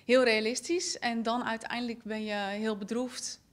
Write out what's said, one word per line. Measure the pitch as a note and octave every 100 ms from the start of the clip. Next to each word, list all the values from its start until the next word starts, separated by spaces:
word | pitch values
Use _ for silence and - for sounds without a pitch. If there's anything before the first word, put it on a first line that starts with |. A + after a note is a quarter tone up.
heel | - B3+
realistisch | B3 A3 A3 B3+ - F4 F4 -
en | A#3+ A3+
dan | A3+ A#3+
uiteindelijk | A#3 A3+ - A#3+ A#3+ A#3
ben | G#3 G#3+
je | G#3+
heel | G#3 G3 G3+ A3 G#3
bedroefd. | G3+ A#3 B3+ - - - _